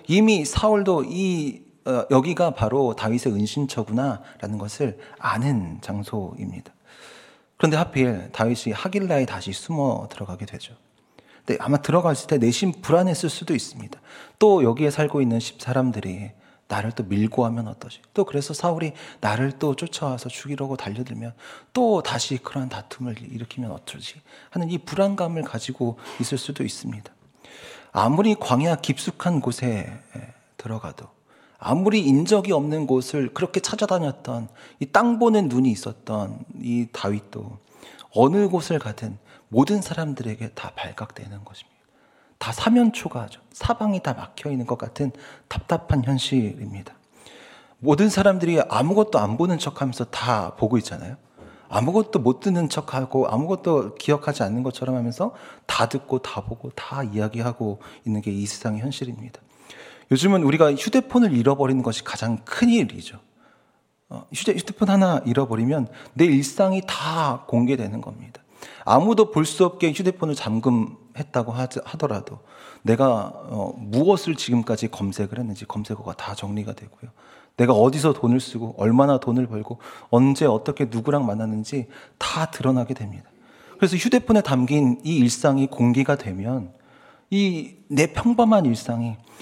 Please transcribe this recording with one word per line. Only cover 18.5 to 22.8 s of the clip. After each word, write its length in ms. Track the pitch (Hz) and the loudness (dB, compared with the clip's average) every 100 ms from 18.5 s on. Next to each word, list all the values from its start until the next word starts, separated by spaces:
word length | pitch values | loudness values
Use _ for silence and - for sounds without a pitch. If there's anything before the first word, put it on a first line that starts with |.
사울이 400 | 151 175 165 160 - - - | -2 -2 -2 -4 -8 -18 -6
나를 340 | 104 110 135 135 | -2 0 -2 -2
또 160 | 151 135 | -2 -2
쫓아와서 540 | 165 - 143 123 123 | -6 -6 -6 -6 -10
죽이려고 480 | - 139 143 139 135 | -12 -10 -8 -6 -6
달려들면 560 | - 107 120 110 117 113 - - - | -8 -8 -8 -10 -12 -14 -20 -20 -6
또 280 | 254 240 190 | 0 2 2
다시 360 | - 120 - 131 | 0 -4 -4 -6
그러한 320 | - 139 131 | -6 -8 -8
다툼을 520 | 104 | -10